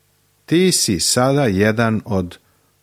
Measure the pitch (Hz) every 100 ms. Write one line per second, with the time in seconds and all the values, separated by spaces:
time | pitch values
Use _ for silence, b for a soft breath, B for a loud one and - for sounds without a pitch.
0 | _ _ _ _ - 165 185 170 - 90
1 | - 123 131 139 131 95 104 110 113 110
2 | - 98 87 - _ _ _ _